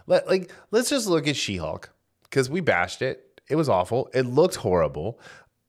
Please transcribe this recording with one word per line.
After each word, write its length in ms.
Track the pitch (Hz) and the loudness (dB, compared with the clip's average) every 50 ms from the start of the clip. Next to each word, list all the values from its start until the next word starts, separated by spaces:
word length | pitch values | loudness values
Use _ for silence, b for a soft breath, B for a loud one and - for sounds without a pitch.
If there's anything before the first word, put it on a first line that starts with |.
| b | b
let, 220 | b 180 180 - - | b 2 2 2 2
like, 240 | 180 190 180 - B B B B | 0 -2 -2 -4 B B B B
let's 220 | - 220 247 - | -2 0 0 0
just 160 | 294 277 220 202 | -2 -2 0 2
look 200 | 170 160 139 147 | 0 2 2 0
at 80 | 143 | -2
She-Hulk, 540 | - - - 101 90 80 76 80 - - - _ _ _ _ _ _ _ - | -2 -2 -4 -4 -4 -6 -6 -8 -8 -12 -16 _ _ _ _ _ _ _ -4
'cause 220 | - 139 131 123 | 0 0 0 0
we 80 | 143 185 | 0 -4
bashed 420 | 175 135 98 87 90 90 - - | 0 2 2 2 0 -2 -2 -4
it. 400 | 127 131 127 - - _ _ - _ - | -4 -4 -6 -6 -12 _ _ -18 _ -4
It 60 | 131 | -2
was 120 | 175 160 131 | 0 2 2
awful. 440 | 107 92 90 - 113 127 135 - - | 2 2 2 0 0 -2 -2 -2 -2
It 140 | 127 131 123 | -2 -2 0
looked 300 | 123 139 165 185 - - | 2 4 2 2 2 -2
horrible. 640 | - 110 90 87 80 73 69 71 78 104 123 B B B B B B B B _ _ | -2 2 2 2 2 0 -2 -6 -8 -8 -10 B B B B B B B B _ _